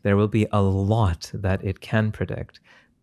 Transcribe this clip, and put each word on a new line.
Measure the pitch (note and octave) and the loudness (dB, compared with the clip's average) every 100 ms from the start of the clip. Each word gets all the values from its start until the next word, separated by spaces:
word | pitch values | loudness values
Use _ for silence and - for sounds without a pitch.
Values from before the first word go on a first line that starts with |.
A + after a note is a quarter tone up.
there | G#2 G2+ | 0 2
will | G#2 | 2
be | A2 G#2 | 2 2
a | G#2 | 2
lot | G2 F#2+ G2 A2 G2 E2 - | 2 2 2 2 2 0 -6
that | D#2+ F#2+ F#2+ | -6 -4 -2
it | G2+ - | -4 -8
can | - A2 G#2+ | -4 -2 -2
predict, | - G#2+ - - - _ - _ _ | -4 -6 -8 -12 -18 _ -20 _ _